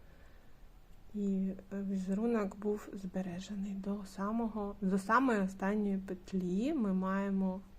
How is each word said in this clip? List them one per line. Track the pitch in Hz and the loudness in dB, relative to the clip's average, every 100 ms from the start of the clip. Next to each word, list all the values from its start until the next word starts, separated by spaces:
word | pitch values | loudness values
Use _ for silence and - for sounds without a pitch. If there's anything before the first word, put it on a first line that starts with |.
| - - - - - - - - - - - | -20 -20 -20 -20 -20 -18 -18 -20 -20 -18 -8
І | 214 202 190 190 190 - | -2 0 2 0 -4 -8
візерунок | 196 196 196 185 196 233 233 196 196 | -6 -2 -2 0 2 2 2 0 -2
був | 208 208 - | -2 -2 -4
збережений | 202 190 185 185 175 190 208 202 | -10 -6 -4 -4 -6 -6 -4 -4
до | 196 196 202 | -4 -4 -4
самого, | 190 - 196 226 233 214 202 202 | -6 -4 -2 0 0 -2 -4 -2
до | 190 196 | 2 2
самої | 196 226 269 220 | 6 6 6 4
останньої | 190 190 190 214 202 196 | 2 0 0 2 2 0
петлі. | 190 185 - 190 180 180 254 | -2 -8 -2 0 2 2 2
Ми | 320 214 | 2 2
маємо | 185 190 196 196 196 190 185 - | 2 2 2 2 2 2 0 -8